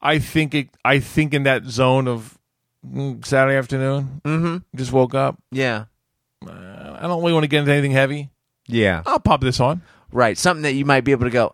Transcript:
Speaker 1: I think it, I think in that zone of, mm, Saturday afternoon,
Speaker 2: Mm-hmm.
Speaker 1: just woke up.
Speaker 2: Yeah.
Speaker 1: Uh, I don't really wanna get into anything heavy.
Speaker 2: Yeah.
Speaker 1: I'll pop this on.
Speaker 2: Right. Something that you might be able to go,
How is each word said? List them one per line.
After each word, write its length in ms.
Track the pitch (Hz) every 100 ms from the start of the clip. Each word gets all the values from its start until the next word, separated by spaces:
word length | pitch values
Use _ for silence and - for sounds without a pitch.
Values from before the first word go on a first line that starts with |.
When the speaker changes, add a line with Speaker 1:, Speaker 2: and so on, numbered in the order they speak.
Speaker 1:
I 200 | 143 151
think 340 | - 160 151
it, 140 | 147 131 _
I 160 | 123 139
think 340 | 127 - 151
in 80 | 143
that 220 | 139 127
zone 420 | 127 117 127 135 127
of, 320 | 117 107 _ _ _ _ _ 131
mm, 380 | 131 139 117 -
Saturday 300 | 135 135 135
afternoon, 640 | 123 135 135 139 135 139
Speaker 2:
Mm-hmm. 320 | 147 160 170 175 - 131
Speaker 1:
just 160 | 127
woke 220 | 131 123
up. 280 | 135 135 - -
Speaker 2:
Yeah. 360 | 131 131 107 110 _ _ _ _ _ 90
Speaker 1:
Uh, 500 | 90 92 - 73 -
I 20 |
don't 180 | 170 170
really 120 | 170
wanna 160 | 165 151
get 120 | 147
into 120 | 143
anything 200 | 143 139
heavy. 380 | 135 135 147 143 _ _ _ -
Speaker 2:
Yeah. 340 | 117 101 82 87
Speaker 1:
I'll 120 | 294
pop 220 | - 147
this 180 | 131 123
on. 240 | 127 175 - _ -
Speaker 2:
Right. 260 | 123 117 98
Something 240 | 180 160
that 120 | 151
you 100 | 135
might 180 | 139 135
be 80 | 131
able 140 | 127
to 60 | 123
go, 200 | 120 107